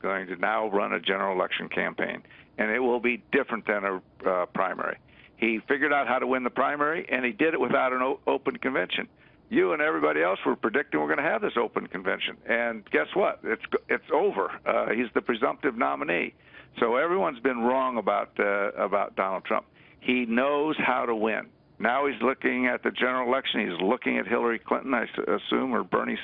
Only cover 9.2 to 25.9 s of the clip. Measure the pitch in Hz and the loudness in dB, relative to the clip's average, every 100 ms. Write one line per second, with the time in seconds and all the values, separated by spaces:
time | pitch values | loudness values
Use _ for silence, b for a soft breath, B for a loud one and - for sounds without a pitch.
9.2 | B B - 123 185 160 151 160 151 151 | B B -2 2 2 2 0 2 0 2
10.2 | 170 190 - 123 113 127 147 151 151 151 | 0 0 0 0 0 0 0 -2 -2 -2
11.2 | 147 220 202 120 110 104 98 95 95 95 | 0 0 -2 0 0 -2 -6 -6 -4 -2
12.2 | - - - 117 117 113 98 147 151 175 | -4 -6 -2 0 0 -4 -2 -2 0 0
13.2 | 190 107 - 110 - - - 123 - 143 | 0 -2 -4 -4 -2 -4 -2 -4 0 2
14.2 | 202 98 90 - - 110 113 110 120 127 | 2 0 -4 -2 0 0 0 0 0 0
15.2 | 120 117 135 - 147 117 139 139 147 170 | 0 0 0 0 -2 0 0 0 -2 -2
16.2 | 120 - B B B - 117 120 165 185 | -2 -8 B B B -2 0 2 2 0
17.2 | 180 127 131 123 117 131 131 120 101 104 | 0 0 0 2 2 2 0 -2 0 0
18.2 | 107 - 101 101 101 - 98 98 98 - | 0 0 0 2 0 -2 0 0 0 -2
19.2 | 95 92 - 110 - B B B - 127 | -2 -2 -2 -2 -4 B B B 0 0
20.2 | 120 117 139 147 156 151 - 127 123 113 | 2 2 2 2 0 0 0 0 0 0
21.2 | 110 104 - - _ - 107 131 143 113 | 0 0 -4 -14 _ -4 0 2 0 0
22.2 | 127 131 135 127 127 120 120 101 123 127 | 0 2 0 2 2 0 -2 0 0 2
23.2 | 123 131 - - 101 85 95 123 131 123 | 2 0 0 0 -2 0 2 2 0 -2
24.2 | 104 120 120 113 - 120 131 123 107 - | 0 0 2 0 -2 -2 0 -2 -2 -4
25.2 | - 104 - 120 131 113 95 | -2 -2 0 0 0 -2 0